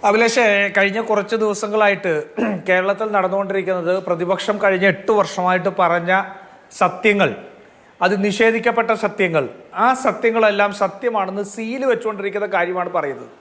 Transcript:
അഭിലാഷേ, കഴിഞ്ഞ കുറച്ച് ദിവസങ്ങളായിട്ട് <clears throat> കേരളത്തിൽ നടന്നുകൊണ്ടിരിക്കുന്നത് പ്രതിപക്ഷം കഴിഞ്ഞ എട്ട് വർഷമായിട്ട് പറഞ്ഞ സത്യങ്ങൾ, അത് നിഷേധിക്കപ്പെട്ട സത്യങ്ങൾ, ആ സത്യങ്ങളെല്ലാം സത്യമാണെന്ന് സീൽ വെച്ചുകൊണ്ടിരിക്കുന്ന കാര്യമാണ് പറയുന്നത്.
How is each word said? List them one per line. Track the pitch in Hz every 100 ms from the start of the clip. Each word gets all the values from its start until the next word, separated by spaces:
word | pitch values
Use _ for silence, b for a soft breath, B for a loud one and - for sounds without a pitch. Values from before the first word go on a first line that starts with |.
| 208
അഭിലാഷേ, | 214 233 226 226 202 202 196
കഴിഞ്ഞ | 196 202 226
കുറച്ച് | 208 202 226
ദിവസങ്ങളായിട്ട് | 214 202 208 214 208 190 185 156 151 -
<clears throat> | 233 190 160
കേരളത്തിൽ | 185 190 196 220 208
നടന്നുകൊണ്ടിരിക്കുന്നത് | 185 196 196 196 180 185 170 185 185
പ്രതിപക്ഷം | 170 175 185 - 208
കഴിഞ്ഞ | 202 190 190
എട്ട് | 190 - 214
വർഷമായിട്ട് | 190 - 180 185 185 190
പറഞ്ഞ | 180 175 170 185 190 - B B B -
സത്യങ്ങൾ, | 180 - 220 202 165 98 - - B B B _ 180
അത് | 202 202
നിഷേധിക്കപ്പെട്ട | 190 226 226 233 233 226 220
സത്യങ്ങൾ, | 208 - 185 160 127 - - 175
ആ | 233 254 254
സത്യങ്ങളെല്ലാം | - 233 226 220 202 202 196
സത്യമാണെന്ന് | 196 196 247 220 190 196 202
സീൽ | - 226 262 262
വെച്ചുകൊണ്ടിരിക്കുന്ന | 233 220 208 196 202 202 185
കാര്യമാണ് | 175 180 175 175
പറയുന്നത്. | 143 123 120 -